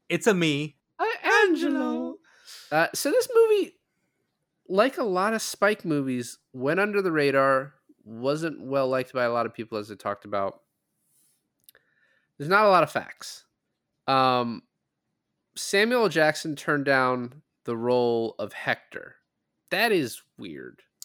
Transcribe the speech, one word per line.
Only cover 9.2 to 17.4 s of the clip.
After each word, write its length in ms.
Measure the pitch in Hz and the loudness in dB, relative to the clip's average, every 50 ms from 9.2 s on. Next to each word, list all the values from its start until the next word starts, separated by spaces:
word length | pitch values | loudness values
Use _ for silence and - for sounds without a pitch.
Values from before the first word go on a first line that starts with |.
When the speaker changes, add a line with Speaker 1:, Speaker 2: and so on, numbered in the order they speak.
| 123 | -2
Speaker 2:
a 80 | 117 | 0
lot 120 | 117 117 113 | 0 -2 -2
of 80 | 110 | -4
people, 240 | - - 110 107 117 | -6 -10 -12 -8 -8
as 140 | 107 104 110 | -8 -8 -10
I 40 | 104 | -14
talked 300 | - - 104 101 - - | -10 -8 -8 -8 -8 -8
about. 360 | 104 104 101 98 95 - _ _ _ _ _ _ _ _ _ _ _ _ _ _ _ _ _ _ _ _ _ _ - _ _ _ _ _ _ _ _ _ _ _ _ _ - | -6 -4 -4 -4 -4 -6 _ _ _ _ _ _ _ _ _ _ _ _ _ _ _ _ _ _ _ _ _ _ -20 _ _ _ _ _ _ _ _ _ _ _ _ _ -10
There's 120 | 143 156 | -2 2
not 140 | 190 208 220 | 2 4 6
a 20 | 208 | 6
lot 120 | 185 170 | 6 6
of 80 | 151 - | 4 2
facts. 540 | - 113 - - - - - - - - _ _ _ _ _ _ _ _ _ _ _ _ - | -2 -6 -8 -8 -18 -18 -18 -18 -18 -18 _ _ _ _ _ _ _ _ _ _ _ _ -4
Um, 560 | 139 135 131 131 131 127 123 120 117 113 - _ _ _ _ _ _ _ _ _ _ _ _ _ _ _ _ _ _ - | 0 2 4 4 4 2 0 -2 -4 -8 -12 _ _ _ _ _ _ _ _ _ _ _ _ _ _ _ _ _ _ -14
Samuel 460 | - - - - 196 214 233 254 247 | -12 -8 -2 0 2 2 2 2 2
L. 60 | 220 190 | 2 2
Jackson 480 | 147 160 156 151 - - - 160 147 | 2 2 2 2 2 -2 -6 -8 -8
turned 280 | - - - 151 143 135 | -6 -2 -2 -2 0 2
down 580 | 143 135 131 131 127 127 123 123 123 131 151 | 2 2 2 2 2 0 -2 -4 -10 -12 -18